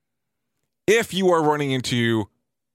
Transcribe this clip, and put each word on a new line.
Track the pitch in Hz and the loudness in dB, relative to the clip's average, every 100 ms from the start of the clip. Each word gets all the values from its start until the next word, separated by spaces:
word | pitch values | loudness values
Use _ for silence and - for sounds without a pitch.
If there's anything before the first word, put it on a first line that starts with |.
| _ _ _ _ _ _ _ _ - | _ _ _ _ _ _ _ _ 0
If | 226 - | 0 0
you | 175 185 | -2 2
are | 170 | 2
running | 151 147 139 | 2 0 -2
into | 131 - 123 117 110 101 _ _ _ _ | -4 -4 -2 0 -2 -4 _ _ _ _